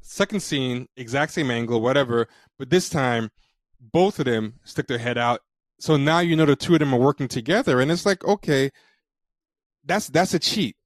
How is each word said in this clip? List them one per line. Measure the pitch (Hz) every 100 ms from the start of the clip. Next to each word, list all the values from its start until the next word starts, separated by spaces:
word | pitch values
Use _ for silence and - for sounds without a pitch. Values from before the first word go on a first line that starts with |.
Second | - - 202 208
scene, | - 147 131 123 127 -
exact | 120 135 147
same | - 139
angle, | 117 117 117
whatever, | 113 135 131 117 113 _ _ _
but | 131
this | 175 175
time, | 165 131 117 110 _ _ _ _ _
both | 117 160 190 -
of | 135
them | 117 110 113
stick | - - -
their | 120
head | 117 120
out. | 120 120 _ _ _ _
So | - 151
now | 139 165
you | 175 160
know | 156
the | 139
two | -
of | 170
them | 147
are | 127
working | 131 147 135
together, | - 117 196 262 127
and | 135
it's | 175 202
like, | 185
okay, | - 202 - 139 135 _ _ _ _ _ _ _ _ _ _ _
that's, | 139 190 -
that's | 143 185
a | 170
cheat. | - 220 143 -